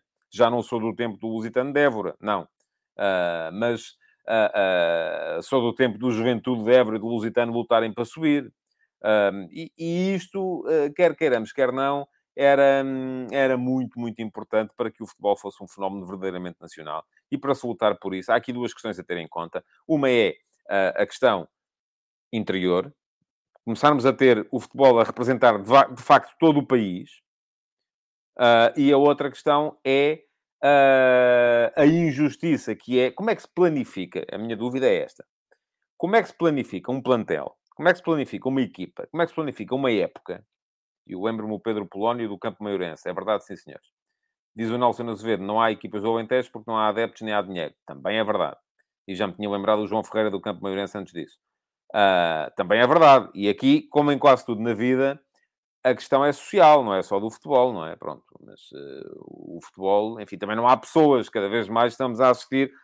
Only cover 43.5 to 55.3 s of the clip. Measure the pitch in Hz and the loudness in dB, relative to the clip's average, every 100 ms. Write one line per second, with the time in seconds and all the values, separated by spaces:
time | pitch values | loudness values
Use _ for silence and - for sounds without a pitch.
43.5 | 90 - - _ _ _ _ _ _ _ | -20 -20 -20 _ _ _ _ _ _ _
44.5 | 110 113 120 123 113 117 104 113 98 98 | -8 -6 0 -2 -2 -8 -8 -4 -4 -2
45.5 | 107 113 104 101 104 110 113 110 127 123 | 0 0 -2 -8 -6 -4 -4 -2 -4 -4
46.5 | 113 110 110 107 104 113 - 110 104 95 | -10 -6 -2 0 0 -4 -6 -4 -4 -4
47.5 | 90 76 - - 69 87 110 104 104 76 | -6 -10 -12 -20 -10 -4 -2 -2 -2 -4
48.5 | - _ _ _ _ - 92 101 90 104 | -6 _ _ _ _ -12 -6 -6 -6 -6
49.5 | 101 104 107 101 107 - 113 107 98 110 | -4 0 -2 -2 -4 -4 -2 -2 -4 -8
50.5 | 90 98 95 98 104 87 85 69 _ _ | -8 -8 -6 -8 -10 -12 -14 -14 _ _
51.5 | _ _ _ _ 104 98 90 85 80 69 | _ _ _ _ 2 4 4 0 -2 -6
52.5 | - 90 110 123 165 156 135 95 98 101 | -6 0 2 4 6 8 8 4 -2 -2
53.5 | 101 135 151 151 147 147 139 143 123 - | 2 2 2 2 0 2 4 4 4 2
54.5 | 107 117 107 123 127 135 143 _ | -4 -4 -2 0 0 0 -4 _